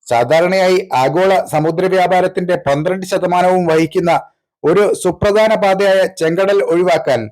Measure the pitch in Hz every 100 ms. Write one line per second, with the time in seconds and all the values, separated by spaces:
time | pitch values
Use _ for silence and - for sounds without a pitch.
0 | - 120 123 160 175 190 185 185 185 127
1 | 131 151 190 190 131 156 156 165 185 185
2 | 180 180 185 185 180 175 156 143 156 190
3 | 185 190 180 180 180 185 175 160 165 185
4 | 170 156 - _ _ _ 147 180 208 156
5 | 185 170 214 208 220 214 196 190 202 190
6 | 185 - 160 170 190 202 170 165 180 160
7 | 151 127 110